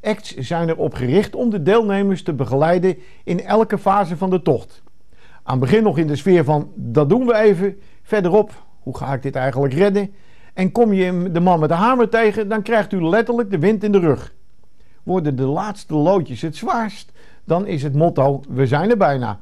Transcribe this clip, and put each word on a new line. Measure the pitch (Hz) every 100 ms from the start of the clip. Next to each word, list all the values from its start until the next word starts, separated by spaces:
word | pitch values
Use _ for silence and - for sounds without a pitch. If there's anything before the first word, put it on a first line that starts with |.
Acts | 214 208 - -
zijn | 131 170 170
erop | 165 160
gericht | - 127 160 202
om | - 240
de | 202
deelnemers | 147 220 220 196 202 185
te | -
begeleiden | 147 123 131 156 180 185 175 - -
in | - 175
elke | - 208 220 202
fase | - 196 185 170
van | 190
de | 185
tocht. | - 123 - - - - - - - - -
Aan | 127
het | 120
begin | 208
nog | 214 151
in | 160
de | 143
sfeer | - 180
van, | 143 151 147
"Dat | - 120 117 143
doen | 220 254
we | 220
even", | 220 175 196 190 - -
verderop, | - 214 180 196 208 - - -
"Hoe | - -
ga | 127
ik | 131
dit | 139 135
eigenlijk | 131 127 143
redden?" | 131 202 202 196 - - - -
En | - 185
kom | - 233
je | 196 185 180 180
de | 170
man | 180 175
met | 151
de |
hamer | 165 214 254 233
tegen, | 226 226 202 208
dan | 220
krijgt | 202 226 202
u | 196
letterlijk | 165 202 233 240 226
de | 190
wind | 175 214
in | 208
de | 202
rug. | 170 123 - - - - - - - -
Worden | - 185 151 131
de | 135
laatste | 147 208 - -
loodjes | 151 151 196 135 117
het | 165 151
zwaarst, | 233 269 220 - - - - -
dan | - 170 202
is | 170
het | 143
motto, | 139 170 165 135 139 -
"We | 127 131
zijn | 147 185
er | 233
bijna." | 175 135 117 101